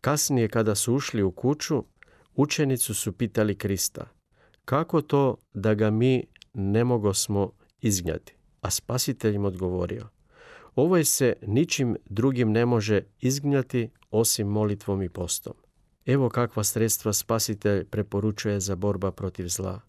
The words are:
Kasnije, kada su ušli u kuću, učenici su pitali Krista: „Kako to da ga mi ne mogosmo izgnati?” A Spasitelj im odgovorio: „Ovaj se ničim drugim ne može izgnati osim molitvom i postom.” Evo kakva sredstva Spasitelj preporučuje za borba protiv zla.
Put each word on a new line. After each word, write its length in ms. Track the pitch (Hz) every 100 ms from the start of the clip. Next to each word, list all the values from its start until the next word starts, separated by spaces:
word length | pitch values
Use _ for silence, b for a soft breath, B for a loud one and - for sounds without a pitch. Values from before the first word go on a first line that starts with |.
Kasnije, 460 | - 147 - 135 110
kada 280 | 113 110 98
su 200 | - 127
ušli 280 | 135 113
u 80 | 95
kuću, 520 | - 123 147 - 147 - _ b b b -
učenici 580 | 143 - 143 127 -
su 180 | 107 -
pitali 440 | 90 113 - 107 101
Krista: 520 | 101 95 - - - _ _ b b b -
„Kako 360 | 139 160 165
to 360 | 143 143 135 - _
da 200 | - 104
ga 160 | 107 110
mi 340 | 110 127 127 - _ -
ne 300 | - 98 104
mogosmo 680 | 120 120 101 95 - 101 98 - b b
izgnati?” 540 | 110 98 85 80 - _ _ _
A 80 | 90
Spasitelj 640 | - - 127 - 127 113 104
im 100 | 101
odgovorio: 600 | 90 90 90 87 107 113 _ B B B B B -
„Ovaj 300 | 156 180 147
se 280 | - 127 - 101
ničim 480 | 110 170 - 123 104 -
drugim 460 | 98 131 127 113
ne 140 | 107 120
može 360 | 120 104 104 - _
izgnati 680 | 127 139 143 143 123 127 113 _ _
osim 380 | 110 113 - 101
molitvom 540 | 104 107 104 - 98
i 80 | 92
postom.” 440 | 92 87 - - - _ _ _ _ -
Evo 240 | 135 123
kakva 340 | 123 120 -
sredstva 500 | 104 - 110 - 110
Spasitelj 720 | 101 - 113 - 104 104 101 87
preporučuje 720 | 107 101 101 107 101 110 101
za 160 | 95 90
borba 360 | 101 95 95
protiv 360 | - 98 - 90
zla. 340 | - 95 95